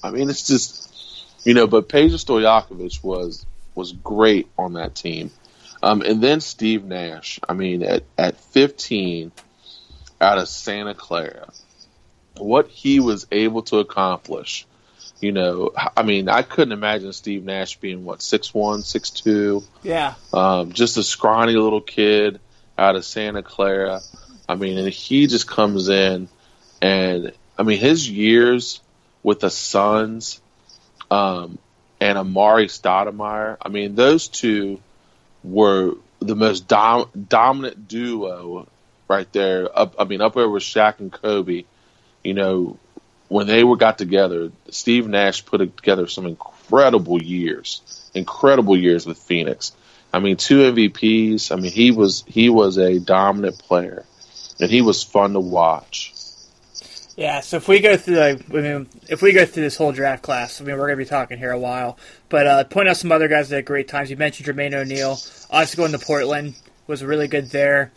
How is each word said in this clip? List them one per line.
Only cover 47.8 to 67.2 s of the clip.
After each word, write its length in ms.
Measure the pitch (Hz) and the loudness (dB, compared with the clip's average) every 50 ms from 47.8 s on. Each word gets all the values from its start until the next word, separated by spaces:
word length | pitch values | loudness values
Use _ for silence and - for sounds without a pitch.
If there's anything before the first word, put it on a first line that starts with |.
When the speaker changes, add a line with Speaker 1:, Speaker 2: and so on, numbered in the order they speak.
| _ - - - - _ - | _ -20 -20 -20 -20 _ -8
Speaker 1:
incredible 640 | 95 87 - - - - 139 139 131 107 98 95 | -8 -8 -8 -6 2 4 6 6 6 6 4 4
years 280 | 92 90 87 85 85 - | 4 6 4 2 2 -2
with 120 | 85 80 | -8 -14
Phoenix. 560 | - _ - 87 85 78 - 64 - - - _ _ _ _ _ _ _ - - | -12 _ -4 -2 -2 -2 -4 -6 -6 -10 -12 _ _ _ _ _ _ _ -4 -4
I 60 | 92 | -2
mean, 180 | 98 98 95 | 0 0 0
two 260 | - - - 139 139 135 | 0 2 4 6 6 6
M 120 | 127 120 | 6 6
V 140 | 117 107 98 - - 113 110 110 110 110 110 110 | 4 2 2 0 0 0 2 2 4 2 0 0
Ps. 140 | 107 - - | -2 -2 -4
I 60 | 80 | -4
mean, 140 | 92 92 90 | -4 -4 -4
he 200 | 92 110 120 123 | 2 4 4 4
was, 320 | 117 113 104 98 90 - - | 6 4 2 2 2 -2 -8
he 220 | - - 110 117 120 | -6 0 2 4 4
was 280 | 113 110 104 95 90 | 6 4 4 4 2
a 220 | 95 92 92 90 90 | 2 2 2 2 0
dominant 600 | 87 95 92 95 98 101 98 101 101 95 - - | 2 2 2 4 4 2 0 0 -2 -4 -6 -8
player, 460 | - - 90 87 90 92 92 92 - _ _ _ - _ - - - - - - | -4 -2 -2 -2 -2 -4 -10 -14 -18 _ _ _ -20 _ -20 -20 -20 -16 -4 -4
and 120 | 87 92 | 0 2
he 100 | 113 123 | 4 4
was 220 | 120 110 92 - - | 4 4 2 0 -2
fun 300 | - - 101 101 101 101 | 0 2 2 2 2 2
to 60 | 95 | -2
watch. 720 | 92 90 90 87 82 80 78 76 - - - - - - - - - - - - - _ _ _ _ _ - - - - - - - _ - | -2 0 0 2 2 2 2 0 -6 -12 -12 -12 -12 -12 -16 -20 -20 -20 -20 -20 -20 _ _ _ _ _ -20 -20 -20 -20 -20 -20 -20 _ -12
Speaker 2:
Yeah, 220 | - 151 147 143 139 | -8 -6 -6 -6 -6
so 160 | - - 175 | -8 -6 -6
if 100 | 160 - | -4 2
we 120 | 196 196 208 | 4 4 6
go 180 | 196 214 196 | 6 6 4
through, 200 | 180 - 180 175 | 4 2 0 2
like, 320 | 160 151 143 139 123 - - - | 4 4 2 2 -2 -8 -6 -4
I 80 | 151 | -4
mean, 260 | 147 147 143 143 135 - _ - _ - | -2 -2 -6 -8 -10 -12 _ -20 _ -8
if 140 | 156 - 190 | -4 4 4
we 100 | 202 185 | 6 6
go 100 | 185 175 | 6 4
through 200 | - - 170 151 | 4 2 -4 -4
this 120 | 143 - | -4 -2
whole 160 | - 156 147 | -2 -2 -2
draft 300 | 131 135 139 139 131 123 | 0 0 -2 -2 -2 -4
class, 400 | - - 135 123 120 120 - - | -6 -6 -4 -4 -4 -8 -12 -12
I 20 | 143 | -10
mean, 140 | 139 139 | -10 -6
we're 80 | 135 139 | -4 -2
gonna 100 | 143 143 | -4 -2
be 80 | 135 131 | -4 -4
talking 340 | - 143 135 123 - 127 120 | -4 -4 -4 -4 -6 -10 -10
here 120 | 127 123 | -6 -6
a 60 | 123 123 | -6 -4
while. 380 | 123 123 123 127 123 120 - _ - - - _ _ - | -4 -6 -6 -4 -6 -8 -8 _ -20 -20 -20 _ _ -2
But, 160 | - 147 143 | 2 2 4
uh, 160 | 143 139 139 139 | 6 4 4 2
point 220 | - - 196 196 | 0 0 0 2
out 80 | 185 170 | 2 2
some 140 | - - 170 | 0 2 2
other 160 | 160 160 160 | 2 2 4
guys 220 | 151 151 151 143 135 | 2 2 0 0 0
that 60 | 143 | -4
had 80 | 139 135 | -6 -4
great 220 | - 143 139 135 | -4 -4 -4 -4
times. 240 | - 147 143 143 131 | -4 -6 -8 -8 -8
You 60 | 135 | -6
mentioned 300 | 135 151 147 - - 135 | -4 -4 -4 -4 -6 -10
Jermaine 260 | 147 135 143 143 143 139 | -8 -6 -6 -6 -6 -6
O'Neal. 420 | 139 135 131 135 135 135 135 135 - - - - - - - | -6 -8 -6 -6 -6 -4 -6 -6 -8 -12 -18 -20 -20 -12 -2
Obviously 280 | - 156 160 151 - | 0 0 0 0 -2
going 160 | 170 165 156 151 | -2 -2 -2 -2
to 60 | 135 - | -6 -4
Portland 500 | - 151 143 127 135 151 147 147 147 123 - _ _ _ _ _ | -2 -2 -2 0 -2 -4 -4 -6 -10 -14 -16 _ _ _ _ _
was 180 | - 151 131 139 | -10 -10 -8 -4
really 240 | 139 151 151 | -4 -2 -2